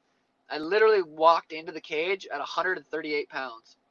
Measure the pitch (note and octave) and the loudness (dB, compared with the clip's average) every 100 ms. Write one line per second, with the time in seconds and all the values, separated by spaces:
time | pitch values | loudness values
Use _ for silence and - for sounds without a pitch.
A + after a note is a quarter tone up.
0 | _ _ _ _ - D3 D#3 G#3 A3 G#3+ | _ _ _ _ -10 -8 0 4 6 4
1 | E3 D#3 D#3+ E3+ - D#3+ E3 D#3+ - D#3 | 0 4 6 6 0 -12 -10 -12 -8 -4
2 | E3+ G3 - C#3+ C3+ - F3 F3 C#3+ D#3 | -2 -4 -6 -8 -6 -4 -2 -4 -6 -8
3 | D#3 D3 C#3+ D3 C3 A2 _ _ _ | -4 -4 -4 -8 -10 -12 _ _ _